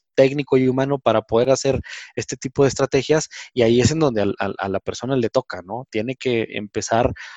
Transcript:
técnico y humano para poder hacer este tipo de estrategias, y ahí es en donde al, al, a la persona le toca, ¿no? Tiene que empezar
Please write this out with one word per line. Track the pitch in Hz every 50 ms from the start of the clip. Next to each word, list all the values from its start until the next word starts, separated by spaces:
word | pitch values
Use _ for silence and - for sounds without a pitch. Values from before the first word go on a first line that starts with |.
| _ _ -
técnico | - 135 135 139 147 139 - 139 131
y | 131 131
humano | 127 131 135 139 143 135
para | - 120 110 110
poder | - - 117 113 127 131
hacer | 131 - - 139 135 127 - - - - - - - -
este | - - 135
tipo | - - 139 - - 139
de | 131
estrategias, | - - 135 - - 135 123 - 151 156 - - - - - - -
y | 131
ahí | 117 113 120 123
es | 123 -
en | 156 160
donde | 160 139 117 107 101
al, | 101 - -
al, | 101 101 - -
a | 95 98
la | 95 95
persona | - - 92 - 120 127 139
le | 131 113 104
toca, | - 131 - - - 92
¿no? | 87 90 104 123 123 -
Tiene | - 110 107 123 127 -
que | - 131 120 113 110 -
empezar | - 110 107 104 - 110 - - 113 113 123 131 - - - - -